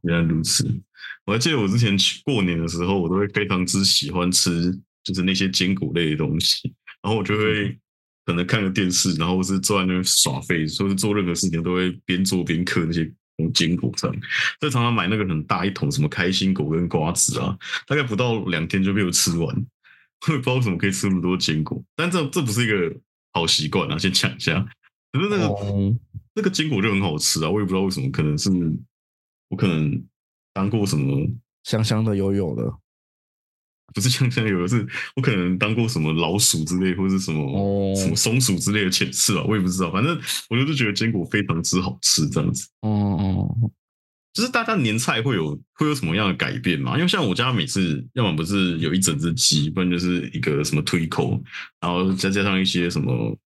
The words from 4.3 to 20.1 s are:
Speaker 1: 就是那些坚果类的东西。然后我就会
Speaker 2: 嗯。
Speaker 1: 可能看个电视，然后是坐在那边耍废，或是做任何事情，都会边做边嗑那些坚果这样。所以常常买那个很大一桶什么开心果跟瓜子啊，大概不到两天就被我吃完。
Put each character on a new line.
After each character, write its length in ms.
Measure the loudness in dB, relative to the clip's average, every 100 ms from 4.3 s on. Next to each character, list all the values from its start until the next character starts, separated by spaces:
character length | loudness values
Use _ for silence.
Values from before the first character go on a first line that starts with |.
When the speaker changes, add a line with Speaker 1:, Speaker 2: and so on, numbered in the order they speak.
| 2 2 2 0 -2 -8 _
Speaker 1:
就 120 | -6
是 80 | -2
那 120 | 0
些 160 | 0 0
坚 240 | 0 0
果 160 | 0 -2
类 160 | 0 0
的 80 | 0
东 200 | 0 0
西。 340 | 0 -2 -4 -10 -20 -8
然 100 | -2
后 60 | -2
我 60 |
就 140 | 0 0
会 320 | 2 0 -2
Speaker 2:
嗯。 100 | -6 _ _ _ _ -4
Speaker 1:
可 80 |
能 120 | -2 0
看 160 | 0
个 80 | 0
电 220 | 0 0
视， 220 | 0 0
然 120 | 0 0
后 160 | 0
是 160 | 0 0
坐 220 | 0 0
在 60 | 0
那 80 |
边 100 | 0
耍 380 | 0 2 2 0
废， 240 | -2 -2 -2 0
或 120 | 0
是 40 |
做 220 | 0 0 0
任 100 | 0
何 80 |
事 160 | 0 0
情， 140 | -2
都 100 | -2
会 160 | 0 0 -2
边 200 | -4 0 0
做 180 | 0
边 220 | 0 -2 0
嗑 180 | -2
那 80 | 0
些 180 | -2 -4 -6 _ -4 -2
坚 240 | 2 2 0
果 120 | -2 -2
这 100 | -4
样。 120 | -4 -6 -4 -2 -2
所 80 | -2
以 20 |
常 140 | 0
常 100 | 0
买 140 | 0 0
那 80 | 0
个 100 | 0
很 160 | -2 -2
大 200 | -2 -2
一 60 |
桶 180 | -2 -2
什 120 | 0
么 80 | 0
开 200 | 0 0
心 240 | 2 2
果 160 | 0 0
跟 160 | 0 0
瓜 240 | 0 0
子 260 | 0 0 0
啊， 180 | -4 -4 -6 -8 -2
大 80 | -2
概 80 |
不 140 | 0 0
到 260 | 0 0 -2
两 200 | -2 0
天 160 | 0
就 100 | 2
被 80 | 2 2
我 40 |
吃 220 | 2 2 0
完。 280 | 0 -2 -6 _ _ -20 _